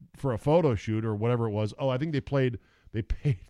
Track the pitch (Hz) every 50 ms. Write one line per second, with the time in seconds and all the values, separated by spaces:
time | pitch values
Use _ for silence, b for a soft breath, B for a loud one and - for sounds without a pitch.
0 | - - - - - 139 120 101 - 143 151 175 170 147 117 95 - 110 107 110
1 | 110 113 107 104 107 117 123 117 117 113 101 107 107 107 - - 143 135 127 127
2 | 151 170 151 135 - - 139 139 131 127 120 - b b b b b b b 110
3 | 113 - - - - 151 120 - -